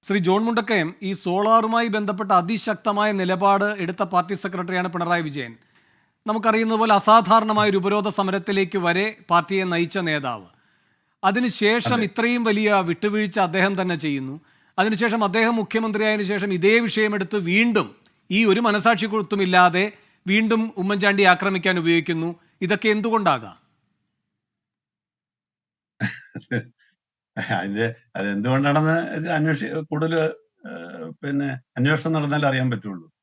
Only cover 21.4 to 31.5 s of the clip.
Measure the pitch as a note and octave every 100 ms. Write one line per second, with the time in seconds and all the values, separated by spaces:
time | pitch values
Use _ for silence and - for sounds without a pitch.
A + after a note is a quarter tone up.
21.4 | F#3+ F#3+ F3+ F3+ E3 E3+ D#3+ E3 E3 E3+
22.4 | _ _ F#3 G3+ A3 G#3+ A3 A3 F#3+ C3+
23.4 | A2 - _ _ _ _ _ _ _ _
24.4 | _ _ _ _ _ _ _ _ _ _
25.4 | _ _ _ _ _ _ G2 - - -
26.4 | - B2 - _ _ _ _ _ _ -
27.4 | G2 G2 F#2 G2+ A2+ A#2 _ - G2 G2+
28.4 | A2+ C3 C#3+ D3 D#3 E3 E3+ D3+ D#3+ D#3
29.4 | D3+ D3+ - D#3+ D#3 D3+ D#3+ E3 D#3 -
30.4 | _ _ D#4+ - E3 - D#3+ - C#3+ C#3+
31.4 | C#3